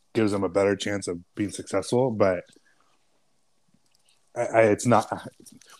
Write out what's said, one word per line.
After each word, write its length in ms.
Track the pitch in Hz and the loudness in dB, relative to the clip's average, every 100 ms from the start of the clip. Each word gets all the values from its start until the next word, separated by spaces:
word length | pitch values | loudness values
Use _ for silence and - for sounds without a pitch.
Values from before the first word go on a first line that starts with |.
| _ | _
gives 200 | 117 107 | 0 0
them 120 | 101 | 0
a 60 | 92 | 0
better 260 | 95 101 98 | 2 2 0
chance 320 | 104 101 95 | -2 -6 -6
of 100 | 87 - | -10 -10
being 160 | - 101 | -8 -6
successful, 600 | - - 98 - 120 131 | -8 -6 -4 0 0 0
but 340 | 107 101 90 - _ _ _ _ _ _ _ _ _ _ _ _ _ _ _ _ _ _ 120 | 2 0 0 -6 _ _ _ _ _ _ _ _ _ _ _ _ _ _ _ _ _ _ -6
I, 40 | |
I, 180 | 120 113 | 0 4
it's 220 | 110 101 123 | 4 4 2
not. 240 | 107 - 98 - - - - _ - | 2 2 -8 -12 -20 -20 -20 _ -20